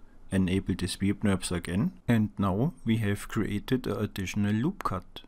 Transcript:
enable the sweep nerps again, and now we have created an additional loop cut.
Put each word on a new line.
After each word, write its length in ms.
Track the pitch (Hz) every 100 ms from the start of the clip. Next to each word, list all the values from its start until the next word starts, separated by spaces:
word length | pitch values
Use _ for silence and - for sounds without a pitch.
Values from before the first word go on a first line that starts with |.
| - - -
enable 440 | 98 92 95 95
the 120 | 90 90
sweep 340 | - 98 98
nerps 280 | 107 95 -
again, 400 | 87 - 92 175 - -
and 220 | 113 104 -
now 340 | 98 95 151 - 117
we 100 | 113
have 320 | 101 101 -
created 580 | - - 101 - 131 113
an 160 | 104
additional 520 | 107 - 92 107 104
loop 300 | 107 147 208
cut. 360 | - 92 - -